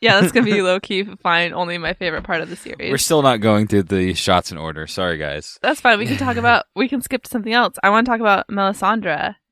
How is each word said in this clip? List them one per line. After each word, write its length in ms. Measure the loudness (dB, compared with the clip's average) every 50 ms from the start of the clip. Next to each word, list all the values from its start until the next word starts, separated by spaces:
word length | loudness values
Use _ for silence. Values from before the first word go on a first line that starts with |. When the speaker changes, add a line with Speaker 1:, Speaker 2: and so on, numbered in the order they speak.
| 2
Speaker 1:
Yeah, 160 | 4 4 4
that's 140 | 4 4 4
gonna 140 | 2 2
be 160 | 2 2 0 0
low-key 420 | 0 0 -2 -2 -4 -4 -4 -4 -6 -8 -6 -2
fine, 300 | 0 2 2 0 0 -2
only 240 | -4 -6 -6 -6
my 160 | -6 -6 -6 -6
favorite 320 | -4 -4 -6 -6 -6 -6
part 160 | -4 -4 -4
of 80 | -6 -6
the 80 | -10
series. 340 | -14 -14 -14 -12 -8 -4 -2
Speaker 2:
We're 60 | -2
still 240 | -2 0 2 2 4
not 220 | 4 4 4 4 4
going 240 | 4 4 4 4
through 160 | 2 2 2 2
the 320 | 2 0 0 0 0 -2
shots 360 | -2 0 2 2 2 2 0
in 60 | -6
order. 300 | -10 -10 -8 -8 -8 -10
Sorry, 320 | -10 -6 -4 -2 -2 -2 -4
guys. 400 | -4 -6 -6 -8 -10 -12 -10 -4
Speaker 1:
That's 180 | -2 -2 -2 2
fine. 200 | 2 2 2 2
We 80 | 2
can 100 | -2 -2
talk 200 | -2 -2 -2 -2
Speaker 2:
<laughs> 20 | 0
Speaker 1:
about, 260 | 2 2 2 2 0 -2 -4
we 140 | -2 -2 -2
can 140 | -2 -4 -4
skip 220 | -4 -6 -6 -6
to 60 | -6
something 220 | -8 -6 -4 0 2
else. 240 | 2 2 2 0 0 2
I 80 | 2
wanna 160 | 4 4 2
talk 140 | 2 0 0
about 280 | 2 2 2 2 0 -2
Melisandre 840 | -2 -2 0 0 0 0 0 0 0 0 0 -2 -2 -2 -2 -4 -6 -8 _ _